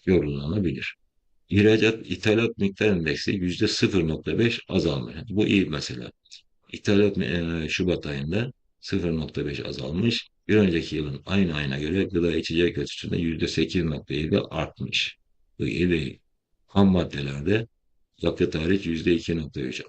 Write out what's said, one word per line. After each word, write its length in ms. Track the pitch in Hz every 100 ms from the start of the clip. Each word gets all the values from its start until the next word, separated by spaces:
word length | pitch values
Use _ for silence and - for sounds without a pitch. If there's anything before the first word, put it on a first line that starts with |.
| -
yorumlanabilir. 880 | 90 73 71 73 104 87 67 - - _ _ _ _ _
İhracat, 600 | 101 104 110 110 110 -
ithalat 460 | - 110 107 113 -
miktar 300 | 98 98 110
endeksi 440 | 92 78 71 -
yüzde 360 | 104 90 82 107
sıfır 400 | - 110 92 80
nokta 320 | 78 - -
beş 200 | 117 - -
azalma. 440 | 92 80 69 60
Yani 140 | 62 -
bu 180 | 95 107
iyi 180 | 98 82
mesela. 460 | 73 - 64 57 - _ - _ _ _
İthalat, 460 | - - 101 104 92
e, 500 | 65 85 82 82 78
Şubat 360 | - 90 80 78
ayında 460 | 71 71 98 127 - _ _
sıfır 300 | - 98 85
nokta 340 | 80 78 73 71
beş 140 | 69
azalmış. 720 | - - 65 82 117 117 - _ -
Bir 80 | 107
önceki 400 | 98 82 - 78
yılın 260 | 73 67 -
aynı 300 | 95 90 76
ayına 240 | 71 69
göre 240 | 76 95
gıda 320 | 87 85 85 80
içecek 420 | - 82 85 78
ve 80 | 69
tütünde 320 | - 82 95
yüzde 300 | 82 80 -
sekiz 360 | - - 92
nokta 300 | 80 71 -
yedi 260 | 71 78 95
artmış. 760 | - 80 71 - 60 - - - _ _ _ -
Bu 80 | 71
iyi 220 | 55 90
değil. 300 | 85 67 - _ _ _ _ _
Ham 260 | 98 98
maddelerde 760 | 90 80 71 69 69 76 107 117 _ _ _ _ _
yakıt 340 | 85 - 90 82
hariç 300 | 80 98 82
yüzde 280 | 82 85
iki 240 | 85 - 82
nokta 240 | 71 76
üç 200 | 65 64